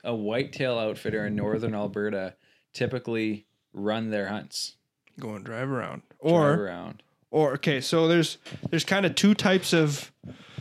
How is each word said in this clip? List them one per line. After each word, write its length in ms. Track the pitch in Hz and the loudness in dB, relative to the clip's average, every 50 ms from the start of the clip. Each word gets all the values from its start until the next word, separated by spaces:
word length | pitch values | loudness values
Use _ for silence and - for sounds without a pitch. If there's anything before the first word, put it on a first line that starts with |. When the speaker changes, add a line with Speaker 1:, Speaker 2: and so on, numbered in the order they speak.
| - | -6
Speaker 1:
a 120 | 113 120 | -6 -4
whitetail 640 | 110 104 104 113 127 139 139 - - 135 127 120 117 | -4 -2 -2 -2 -2 -2 -4 -4 -4 -2 -2 0 -2
outfitter 480 | 110 107 101 - - 113 107 107 104 | -2 -4 -4 -4 -4 -4 -4 -2 -2
in 80 | 104 104 | -2 -2
northern 400 | 104 101 104 110 110 113 113 110 | -2 -2 -2 -2 -2 -2 -2 -2
Alberta 580 | 104 104 101 98 104 104 107 104 95 95 90 - _ _ _ _ _ _ _ - | -4 -4 -4 -4 -4 -2 -2 -2 -4 -6 -8 -10 _ _ _ _ _ _ _ -4
typically 720 | - 123 120 131 120 - 120 113 113 110 110 107 104 - _ _ _ _ _ - | -4 -2 -2 -2 -4 -6 -4 -2 -2 0 -2 -2 -4 -8 _ _ _ _ _ -12
run 360 | 98 98 104 107 113 113 110 | -4 -2 -2 -2 -2 -2 -2
their 200 | 107 104 98 95 | -2 -4 -4 -4
hunts? 480 | 107 101 - - - - - - - _ _ _ _ _ _ _ _ - | -6 -8 -10 -10 -10 -10 -10 -10 -12 _ _ _ _ _ _ _ _ -12
Speaker 2:
Go 160 | - 110 107 | -10 -10 -10
and 100 | 101 - | -10 -10
drive 240 | 113 113 117 131 139 | -10 -8 -6 -6 -4
around. 320 | 135 120 - - - - - _ - _ | -4 -4 -6 -6 -10 -12 -16 _ -18 _
Speaker 1:
Drive 140 | - 160 175 | 2 4 4
Speaker 2:
Or, 200 | 170 151 143 151 | 6 6 6 4
Speaker 1:
around. 480 | - 101 92 87 87 87 87 - - _ _ _ _ _ _ | 2 0 -4 -6 -8 -10 -12 -14 -16 _ _ _ _ _ _
Speaker 2:
or, 240 | 117 156 151 139 131 | 2 2 2 2 0
okay, 260 | 143 - 165 143 131 | 0 0 0 0 0
so 280 | 123 - 170 165 165 | 0 0 2 4 4
there's, 320 | 160 170 170 156 - - - _ - - - - - | 6 6 4 4 2 -2 -8 _ -16 -16 -10 -6 -2
there's 120 | - 160 - | -2 -2 0
kinda 280 | - 196 202 196 165 | 0 0 2 2 2
two 240 | - - - 202 208 | 2 4 6 6 6
types 360 | - - 196 190 180 - - 175 | 6 4 4 4 4 4 4 4
of, 380 | 165 156 147 139 - - - _ _ - - - - - - - - | 4 4 4 2 -2 -8 -14 _ _ -16 -16 -16 -16 -20 -16 -16 -10